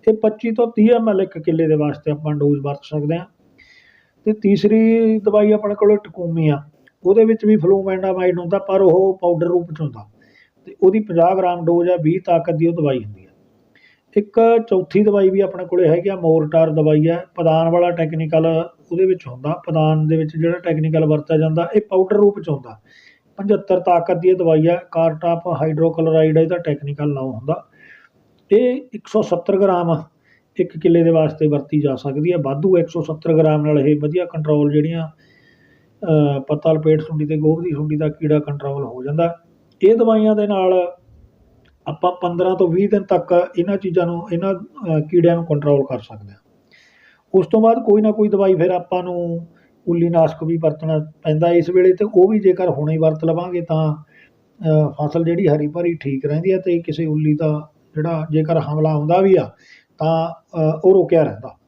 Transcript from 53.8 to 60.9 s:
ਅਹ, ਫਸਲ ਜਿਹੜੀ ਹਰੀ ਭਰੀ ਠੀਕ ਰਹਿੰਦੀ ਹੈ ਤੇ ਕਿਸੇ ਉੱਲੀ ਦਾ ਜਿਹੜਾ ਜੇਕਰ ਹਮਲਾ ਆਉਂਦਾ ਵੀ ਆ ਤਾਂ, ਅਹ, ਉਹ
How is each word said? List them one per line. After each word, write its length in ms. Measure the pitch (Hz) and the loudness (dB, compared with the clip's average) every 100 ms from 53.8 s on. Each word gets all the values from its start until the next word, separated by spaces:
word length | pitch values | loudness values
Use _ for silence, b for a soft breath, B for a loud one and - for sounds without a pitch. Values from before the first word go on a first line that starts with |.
| 156 151 - b b _ _ _ | -2 -4 -10 b b _ _ _
ਅਹ, 300 | 165 156 147 | 0 2 2
ਫਸਲ 340 | - 151 170 | -2 -4 -2
ਜਿਹੜੀ 240 | 165 170 190 | 0 0 2
ਹਰੀ 180 | 151 147 | 0 -2
ਭਰੀ 280 | 165 175 | -4 -4
ਠੀਕ 320 | 165 139 135 139 | -4 -6 -6 -4
ਰਹਿੰਦੀ 260 | 147 185 | -2 0
ਹੈ 60 | 190 | -2
ਤੇ 200 | 190 170 | -2 -4
ਕਿਸੇ 280 | 165 156 160 | -4 -6 -4
ਉੱਲੀ 280 | 151 151 | -2 0
ਦਾ 340 | 151 160 151 151 _ _ | 0 0 -4 -8 _ _
ਜਿਹੜਾ 320 | 156 156 165 156 | -8 -4 -4 -2
ਜੇਕਰ 280 | 156 156 160 | -2 0 -2
ਹਮਲਾ 320 | 117 151 156 | -2 -2 0
ਆਉਂਦਾ 300 | 151 151 180 | 0 0 2
ਵੀ 160 | 196 180 | 4 2
ਆ 140 | 107 - b b b _ | 0 -14 b b b _
ਤਾਂ, 300 | 156 165 165 | -2 -2 -4
ਅਹ, 500 | 165 _ 170 156 156 | -10 _ -4 -2 2
ਉਹ 100 | 185 | 4